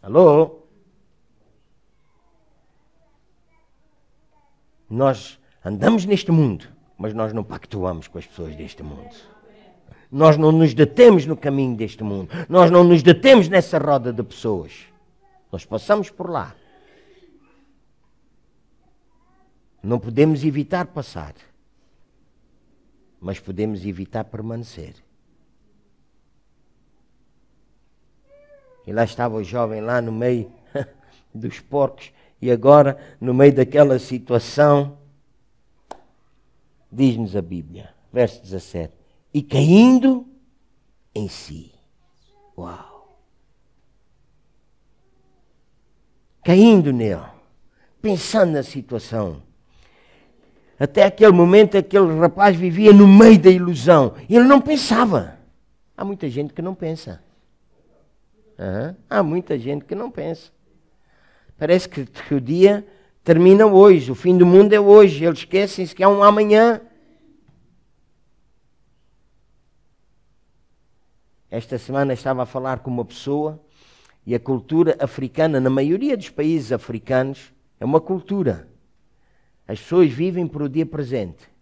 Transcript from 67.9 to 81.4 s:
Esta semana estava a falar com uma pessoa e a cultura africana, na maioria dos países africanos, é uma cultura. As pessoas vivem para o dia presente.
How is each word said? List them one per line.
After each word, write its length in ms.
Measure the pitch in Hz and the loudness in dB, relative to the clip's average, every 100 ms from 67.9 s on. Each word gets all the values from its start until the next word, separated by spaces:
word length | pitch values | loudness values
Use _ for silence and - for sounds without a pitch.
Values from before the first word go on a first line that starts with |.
| _ _ _ _ _ _ _ _ _ _ _ _ _ _ _ _ _ _ _ _ _ _ _ _ _ _ _ _ _ _ _ _ _ _ _ _ | _ _ _ _ _ _ _ _ _ _ _ _ _ _ _ _ _ _ _ _ _ _ _ _ _ _ _ _ _ _ _ _ _ _ _ _
Esta 280 | 113 113 123 | -16 -12 -16
semana 360 | - 135 139 | -10 -6 -6
estava 300 | 123 135 131 | -6 -8 -8
a 20 | 123 | -8
falar 340 | 135 131 127 | -10 -10 -10
com 120 | 135 | -10
uma 140 | 120 113 | -10 -12
pessoa 540 | - - 143 151 151 _ _ _ _ _ _ - | -14 -10 -8 -8 -12 _ _ _ _ _ _ -10
e 100 | 117 | -10
a 40 | |
cultura 560 | - 131 - 160 160 - | -6 -8 -4 -2 0 -2
africana, 600 | 139 - 131 151 160 143 | -6 -8 -12 -4 -4 -2
na 100 | 127 | -2
maioria 480 | 135 143 185 285 240 | -2 -4 -4 -4 -8
dos 120 | - | -10
países 420 | - 151 160 113 | -8 -4 -4 -6
africanos, 840 | 120 - 117 - 127 135 139 - _ _ _ | -10 -8 -14 -6 -4 -4 -10 -20 _ _ _
é 60 | 120 | -4
uma 160 | 156 | -4
cultura. 680 | 160 190 - 202 156 85 - _ _ _ _ _ _ _ _ _ - | -4 -10 -8 -6 -6 -6 -14 _ _ _ _ _ _ _ _ _ -18
As 120 | 107 | -18
pessoas 320 | - 175 165 | -6 0 0
vivem 360 | 120 180 180 170 | -2 -8 -6 -10
para 160 | 147 | -10
o 60 | 147 | -8
dia 160 | 143 160 | -6 -8
presente. 640 | 160 131 123 95 80 | -10 -10 -10 -10 -14